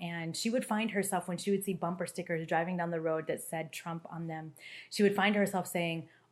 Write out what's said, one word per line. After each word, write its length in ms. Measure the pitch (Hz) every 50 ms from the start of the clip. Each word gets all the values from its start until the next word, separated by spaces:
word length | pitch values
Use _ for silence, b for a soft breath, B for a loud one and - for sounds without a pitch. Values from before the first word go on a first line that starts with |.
and 340 | 180 170 170 170 165 165 160
she 140 | - - 233
would 160 | 226 254 254
find 260 | - 214 214 226 220
herself, 360 | 190 202 185 190 - 180 175
when 100 | - 180
she 140 | 175 - 202
would 120 | 202 196 196
see 100 | 202 190
bumper 340 | 165 175 170 180 180 180
stickers 400 | 165 - - 175 - 175 160 165
driving 300 | 160 175 165 170 175 180
down 120 | 175 170 170
the 100 | 170 165
road 260 | 160 165 160 160 160
that 140 | 160 156 156
said 300 | - - - 160 160 156
Trump 360 | - - - 170 170 170 165 -
on 140 | 165 165 165
them, 260 | 165 160 156 160 156 151 B B B B B B B
she 140 | B - 208
would 120 | 196 202
find 200 | 196 190 208 208
herself 300 | 208 202 190 202 185 175
saying, 420 | - - 180 170 165 165 165 160 B B B B B